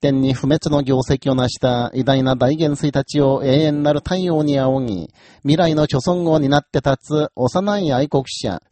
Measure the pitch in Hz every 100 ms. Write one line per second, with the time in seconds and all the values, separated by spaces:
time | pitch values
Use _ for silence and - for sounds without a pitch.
0 | 143 135 135 127 135 156 160 147 131 131
1 | - 135 139 131 127 - 127 123 120 -
2 | 127 135 131 127 123 156 156 143 147 139
3 | 135 147 139 135 135 135 156 147 147 147
4 | - 185 180 156 147 139 131 135 123 92
5 | 80 _ - - 139 160 170 151 151 135
6 | 180 180 170 156 139 143 - 156 139 135
7 | - 151 - - 127 180 202 208 165 127
8 | 147 143 131 - 117 87 -